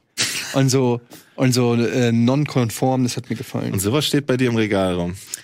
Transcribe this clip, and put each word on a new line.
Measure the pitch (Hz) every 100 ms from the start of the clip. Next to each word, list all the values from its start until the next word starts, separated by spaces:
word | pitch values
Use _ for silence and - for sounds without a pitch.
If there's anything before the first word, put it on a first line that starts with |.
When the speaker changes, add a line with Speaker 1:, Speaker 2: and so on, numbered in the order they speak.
| _ - - - -
Speaker 1:
und | 135 135
so, | 131 123 120 - - - -
und | 127
so, | 123 123
äh, | 117 113 127 120
nonkonform, | 117 117 139 147 135 113 - 131 131
das | 123 -
hat | -
mir | 113
gefallen. | - 117 -
Speaker 2:
Und | 98
sowas | 98 147 143
steht | 143 135
bei | 123
dir | 127
im | 117
Regal | 107 98 92
rum? | 90 87 98 - -